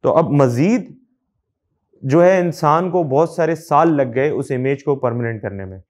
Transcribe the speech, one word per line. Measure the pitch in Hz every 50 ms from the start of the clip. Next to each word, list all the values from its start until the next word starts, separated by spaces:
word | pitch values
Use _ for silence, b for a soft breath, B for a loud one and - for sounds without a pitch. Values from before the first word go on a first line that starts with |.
तो | - -
अब | - 160 170 -
मजीद | 143 143 139 127 117 120 151 196 233 247 180 - - _ _ _ _ _ _ _ _ _ _ _ _ _ _ _ _ _ _ _ _ _ -
जो | 135 131 165
है | 175 180 190 185 175
इंसान | 170 156 - - 151 151 165 180 185
को | 170 180 170
बहुत | 143 127 139 165 165 170
सारे | - 165 156 165
साल | 160 160 - 151 143 165 170
लग | 160 143 135 123
गए | 117 127 135 151
उस | 120 107 135 -
इमेज | 139 123 127 135 143 139
को | - 151 143
परमानेंट | 135 - 123 117 120 120 117 113 107
करने | 104 104 98 98 98
में। | 95 95 95 95